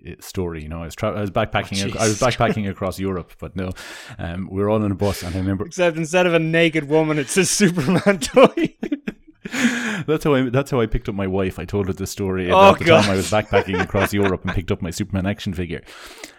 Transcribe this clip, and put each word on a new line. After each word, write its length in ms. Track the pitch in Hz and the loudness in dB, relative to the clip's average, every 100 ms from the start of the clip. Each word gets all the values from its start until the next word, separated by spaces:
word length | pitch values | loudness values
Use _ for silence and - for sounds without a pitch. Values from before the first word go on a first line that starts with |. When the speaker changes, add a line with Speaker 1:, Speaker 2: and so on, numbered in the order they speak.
| - | -18
Speaker 1:
i-, 80 | - | -16
story, 420 | - 95 87 82 | -10 -6 -6 -6
you 60 | 76 | -10
know. 120 | 82 | -10
I 20 | 82 | -12
was 100 | - | -6
tra-, 200 | 107 95 | -4 -4
I 40 | |
was 100 | 104 | -4
backpacking 520 | 113 107 104 98 98 | -2 -2 -2 -4 -4
Speaker 2:
Oh, 40 | 98 | -4
Speaker 1:
ac-, 100 | - | 0
I 80 | 110 | 0
was 120 | 104 | 2
Speaker 2:
jeez. 180 | 127 - | 0 2
<laughs> 0 | |
Speaker 1:
backpacking 320 | 117 113 101 | 0 0 -4
across 300 | 90 95 90 | -4 -6 -4
Europe, 340 | 95 90 - - | -4 -4 -8 -14
but 160 | 82 87 | -12 -8
no, 160 | 92 - - - - - | -8 -8 -14 -18 -16 -10
um, 280 | 85 90 92 | -8 -8 -6
we 100 | 95 | -2
were 80 | 101 | 2
all 140 | 110 | 2
in 80 | 104 | 0
a 40 | 92 | 0
bus, 280 | 101 92 | -2 -2
and 120 | 92 95 | -4 -2
I 40 | |
remember 260 | 95 95 - | -2 -2 -4
Speaker 2:
Except 320 | - 175 160 | 0 0 0
instead 280 | 156 180 180 | 0 2 4
of 60 | |
a 60 | 165 | 2
naked 480 | 160 165 170 156 143 | 2 4 2 2 2
woman, 300 | 156 156 151 | 2 2 0
it's 160 | 135 190 | 0 0
a 80 | 180 | 2
Superman 760 | - 196 175 135 175 202 190 | 4 2 4 2 2 2 0
<laughs> 0 | |
toy. 560 | - - 262 - 320 - | 2 6 6 6 -4 -4
Speaker 1:
<laughs> 760 | 214 285 - - - _ - 254 240 240 233 208 147 | -8 -6 -8 -12 -16 _ -10 0 0 0 -4 -4 -2
That's 160 | 156 | 0
how 100 | 160 | 2
I, 160 | 135 131 | 2 2
that's 220 | 127 135 | 0 0
how 80 | 131 | 0
I 40 | 110 | 0
picked 220 | 113 - | 0 -2
up 60 | 98 | -4
my 120 | 95 | -2
wife. 320 | 95 95 - | 0 -2 -4
I 60 | 85 | -4
told 220 | 101 95 | -2 -2
her 60 | |
the 140 | 90 95 | -4 -6
story 440 | - 98 92 90 | -4 -2 -2 2
Speaker 2:
Oh, 60 | 190 | 8
Speaker 1:
about 220 | 196 - | 8 8
the 60 | 170 | 6
time 180 | 156 | 6
I 40 | 101 | 6
Speaker 2:
God. 80 | 95 | 0
Speaker 1:
was 120 | 85 | 2
backpacking 480 | 107 104 98 95 - | 0 2 0 0 -2
Speaker 2:
<laughs> 20 | |
Speaker 1:
across 300 | 92 101 95 | -2 0 0
Europe 300 | 101 98 87 | 0 0 -2
and 100 | 90 | -4
picked 180 | 87 85 | -4 -4
up 100 | 98 | -4
my 80 | 87 | -4
Superman 360 | 80 98 95 92 | -6 -4 -2 -2
action 280 | 101 107 | -4 -6
figure. 280 | 87 87 76 - - - - - | -6 -6 -8 -12 -20 -20 -18 -20